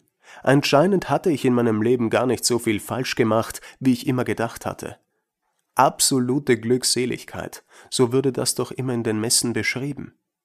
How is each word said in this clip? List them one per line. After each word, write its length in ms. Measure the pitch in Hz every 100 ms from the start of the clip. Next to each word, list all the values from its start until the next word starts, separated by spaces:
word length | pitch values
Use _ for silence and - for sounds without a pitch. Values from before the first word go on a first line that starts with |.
| _ _ - -
Anscheinend 680 | - 135 - 143 175 190 -
hatte 220 | 143 190
ich 140 | 135
in 100 | 131
meinem 280 | 123 117 107
Leben 280 | 110 127 113
gar 160 | 107 123
nicht 180 | -
so 140 | - 120
viel 220 | 113 104
falsch 340 | - 117 131
gemacht, 460 | - 113 110 110 - - -
wie 120 | 131
ich 140 | 120 -
immer 180 | 127
gedacht 420 | 117 104 113 - -
hatte. 320 | - - - _ _ _ _ _ _ _
Absolute 840 | - 139 - - 135 123 135 143 120
Glückseligkeit, 1040 | 113 127 - - 123 113 - 92 82 - - - -
so 220 | - 123
würde 200 | 131 135
das 220 | 127 131
doch 180 | - 123
immer 220 | - 131
in 80 | 120
den 180 | 113 107
Messen 320 | 110 - 120
beschrieben. 680 | 113 104 - 139 139 - - _ _